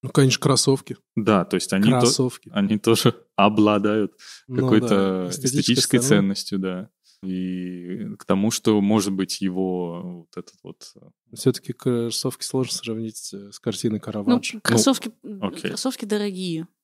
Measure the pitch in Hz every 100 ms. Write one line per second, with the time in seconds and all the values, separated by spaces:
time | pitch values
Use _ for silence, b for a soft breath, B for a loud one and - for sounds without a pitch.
0 | 127 - 135 123 147 131 - 135 - -
1 | _ - 107 104 87 92 - 95 107 127
2 | 120 - 127 - - 104 101 107 117 113
3 | 123 - _ - 101 107 104 104 104 107
4 | 98 _ B B B 127 127 110 120 101
5 | 98 92 90 90 - 139 131 123 - 127
6 | 127 104 98 95 - 98 95 92 107 _
7 | b b 95 92 92 92 90 90 87 98
8 | 107 104 - 98 107 - - 107 101 110
9 | 101 95 95 - 95 90 92 90 87 87
10 | 90 87 82 - 87 _ 92 90 - _
11 | - _ _ - 131 123 - - 127 120
12 | 117 - 131 - - 135 127 - 113 110
13 | 113 104 - 98 101 - - 104 120 107
14 | - 107 101 247 - 226 - - 220 269
15 | 233 - - 202 - 165 - - 262 254
16 | 208 208 208 185 185 160 165 _